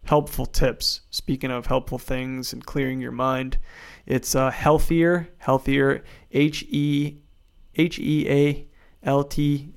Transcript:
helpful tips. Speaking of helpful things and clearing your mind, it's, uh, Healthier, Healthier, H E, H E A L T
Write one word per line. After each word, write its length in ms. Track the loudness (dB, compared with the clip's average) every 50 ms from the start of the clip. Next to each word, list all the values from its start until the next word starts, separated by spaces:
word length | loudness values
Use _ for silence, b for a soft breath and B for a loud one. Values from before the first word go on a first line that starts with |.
| -4
helpful 400 | 2 2 2 2 0 -4 -4 -4
tips. 560 | -2 2 2 2 2 2 0 -4 -4 -6 -6 -12 _
Speaking 420 | -10 -10 -4 -4 -4 -4 -2 -4
of 140 | -4 -4 -2
helpful 320 | 0 0 0 0 -2 -8 -8
things 560 | -4 -4 -4 -4 -4 -6 -6 -8 -8 -8 -10
and 120 | -12 -12
clearing 360 | -6 -4 -2 -2 -2 -2 -4
your 100 | -6 -8
mind, 460 | -6 -2 -2 -2 0 -2 -4 0 -2 -2 B B B B B B B B B
it's, 300 | -2 -2 -2 -2 0 0
uh, 140 | 2 2 0
Healthier, 760 | 0 0 2 4 4 4 4 4 4 4 4 4 2 2 -2 -6 -14 -10
Healthier, 640 | -2 0 0 0 2 0 2 2 2 2 0 -2 B B B B B B
H 320 | 0 2 2 2 0 -4 -10
E, 540 | -4 -2 -2 0 0 0 0 -2 -4 -6 -12 _ _ _ _ _ _ _ _ -20 -10 0
H 240 | 0 0 0 0 -4
E 300 | -2 0 0 0 2 2
A 380 | 4 4 4 4 2 -2 -8 b b b b b b b -2
L 220 | 0 0 0 0
T 480 | 0 0 0 2 2 2 0 -2 -8 -12